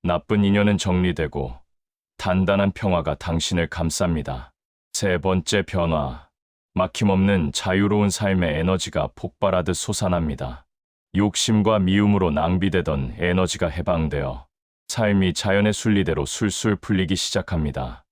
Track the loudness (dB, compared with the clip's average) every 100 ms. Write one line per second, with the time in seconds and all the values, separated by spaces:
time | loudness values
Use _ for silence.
0 | 0 -2 0 2 4 4 2 2 0 0
1 | 0 0 -4 -4 -8 -10 _ _ _ _
2 | _ -8 -2 2 2 2 2 0 0 0
3 | -2 -6 -4 -4 -2 -2 -2 -2 -4 0
4 | -2 -2 -4 -10 -12 _ _ _ _ -4
5 | 0 0 0 0 0 -2 0 -2 0 0
6 | -2 -8 -18 _ _ _ _ -2 -2 0
7 | 2 4 4 2 0 -4 0 2 2 2
8 | 2 0 0 0 0 0 0 0 -2 -4
9 | -4 -6 -12 _ 0 2 0 -2 -4 -2
10 | 0 0 0 -4 -8 -10 _ _ _ _
11 | _ 0 0 0 2 4 4 4 4 4
12 | 4 4 2 0 0 2 2 0 0 -2
13 | -4 -2 0 0 0 -2 -4 -2 -2 0
14 | 0 -2 -6 -8 -16 _ _ _ -10 -2
15 | 2 2 2 0 0 2 2 2 2 2
16 | 2 -2 -4 -2 -2 0 -2 -2 0 0
17 | 0 -2 -2 -4 -2 -2 -2 -4 -8 -10
18 | _